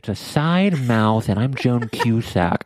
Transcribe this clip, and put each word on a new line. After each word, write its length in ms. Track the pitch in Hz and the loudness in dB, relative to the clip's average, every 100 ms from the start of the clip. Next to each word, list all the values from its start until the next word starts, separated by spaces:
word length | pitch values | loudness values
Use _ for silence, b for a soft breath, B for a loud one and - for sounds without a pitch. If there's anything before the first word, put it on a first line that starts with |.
It's 100 | - | -6
a 40 | |
side 640 | - - - 156 175 202 165 | -8 -4 -2 0 2 2 0
mouth, 480 | 127 113 110 110 113 | 0 2 2 2 0
and 80 | 101 | 0
I'm 160 | 127 | 0
Joan 340 | 135 127 120 117 | 0 0 0 -2
Cusack. 760 | - 123 113 120 - 85 87 | -2 0 0 0 0 0 0